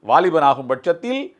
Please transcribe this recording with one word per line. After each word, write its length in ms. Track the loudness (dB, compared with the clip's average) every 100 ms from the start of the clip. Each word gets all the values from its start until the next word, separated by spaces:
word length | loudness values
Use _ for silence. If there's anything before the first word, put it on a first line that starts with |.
| 0
வாலிபனாகும் 600 | 2 2 2 2 0 -2
பட்சத்தில் 680 | -4 -4 -4 -6 -8 -8 _